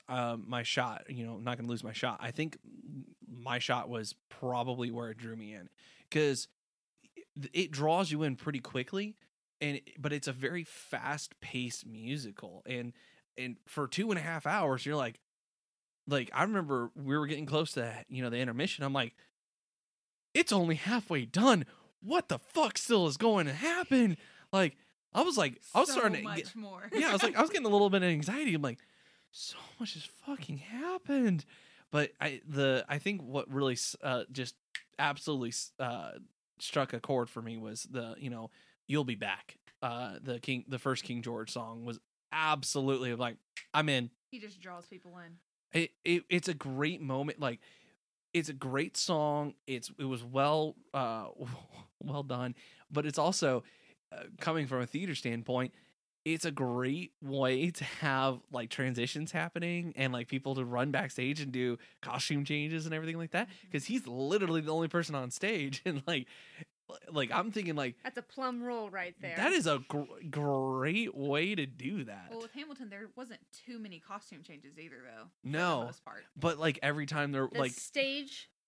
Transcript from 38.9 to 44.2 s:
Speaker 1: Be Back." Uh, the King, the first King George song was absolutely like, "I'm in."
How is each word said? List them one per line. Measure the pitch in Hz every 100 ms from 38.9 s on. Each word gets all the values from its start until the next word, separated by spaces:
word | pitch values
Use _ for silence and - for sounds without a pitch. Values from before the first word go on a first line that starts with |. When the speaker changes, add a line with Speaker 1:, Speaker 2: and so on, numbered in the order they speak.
| 143 131
Speaker 1:
Be | 110
Back." | 104 95 - - _ -
Uh, | 123 117 120 85
the | 131 120
King, | 131 127 -
the | 131
first | 139 127
King | - 120
George | 117 117 110
song | 123 113 117 120
was | 113 _ _ -
absolutely | 151 156 151 135 139 135 135 127 120
like, | 123 117 _ - -
"I'm | 147 156
in." | 135 120 _